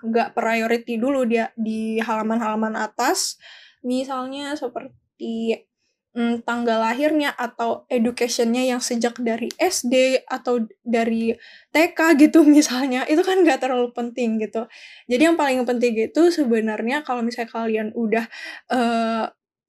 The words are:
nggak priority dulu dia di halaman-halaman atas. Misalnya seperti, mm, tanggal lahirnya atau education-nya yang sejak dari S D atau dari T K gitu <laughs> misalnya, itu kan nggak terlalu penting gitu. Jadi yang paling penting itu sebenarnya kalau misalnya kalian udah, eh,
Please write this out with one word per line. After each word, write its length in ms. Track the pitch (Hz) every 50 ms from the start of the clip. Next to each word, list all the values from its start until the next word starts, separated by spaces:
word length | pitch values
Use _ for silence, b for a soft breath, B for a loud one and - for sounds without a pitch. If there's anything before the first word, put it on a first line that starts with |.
| -
nggak 320 | 226 226 233 - - -
priority 640 | - 220 226 226 226 226 226 240 240 233 - 233 226
dulu 240 | 226 269 285 269 254
dia 320 | 226 233 226 226 - -
di 480 | 233 220 220 220 220 220 220 220 220 220
halaman-halaman 720 | 233 220 220 220 220 226 233 226 214 214 220 220 220 220
atas. 640 | 220 214 214 _ - 240 277 - - - - - B B B B B B B B B
Misalnya 800 | - 247 254 254 269 269 269 254 254 262 269 285 285 285 294 302
seperti, 960 | 277 247 254 - 262 254 _ _ _ _ _ - 233 226 226 226 226 226 226 - _ _ _ _ _ _ _ _ _ _
mm, 320 | - 233 233 233 240 233 233
tanggal 400 | - 233 240 240 233 226 226 220
lahirnya 480 | 226 240 247 294 302 311 302 285 277
atau 560 | - - 247 233 - - 233 233 226 233 - -
education-nya 880 | 254 247 226 247 240 - 233 240 233 - 240 233 233 254 254 262 247
yang 80 | 247 247
sejak 320 | - 247 240 226 240 233 - 247
dari 240 | 226 226 233 233 - -
S 320 | - 311 370 359 - - 247
D 320 | 262 254 254 262 262 254 - -
atau 400 | 262 262 - 254 247 247 220 220 - _ -
dari 480 | 233 220 233 226 226 226 226 226 226 233 B B B B B B B
T 40 | - 294 330 349 -
K 40 | - 320 330 339 262
gitu 240 | 302 302 - 320 311 302
<laughs> 100 | 294 302
misalnya, 480 | 294 - 240 254 277 277 247 254 269 -
itu 160 | 311 302 370
kan 160 | 381 381 381
nggak 240 | 359 311 262 262 254
terlalu 320 | 254 262 247 247 240 240
penting 400 | 247 240 240 240 269 247 226 220 220 214
gitu. 240 | 208 - 226 226 - B B B B B B B B
Jadi 240 | 240 254 302 330
yang 80 | 339 330
paling 240 | 294 277 262 254 247
penting 320 | 240 247 233 240 240 220
itu 320 | 220 220 226 - 302 330 349
sebenarnya 800 | 339 320 294 233 226 220 220 220 214 208 220 233 269 302 294 -
kalau 160 | 247 247 233
misalnya 280 | 233 233 - 233 233 -
kalian 320 | 226 226 226 220 214 214 214 -
udah, 320 | 240 233 214 214 226 226 - B B B B B B B -
eh, 580 | 240 254 233 233 233 226 226 226 226 220 - - _ _ _ _ _ _ _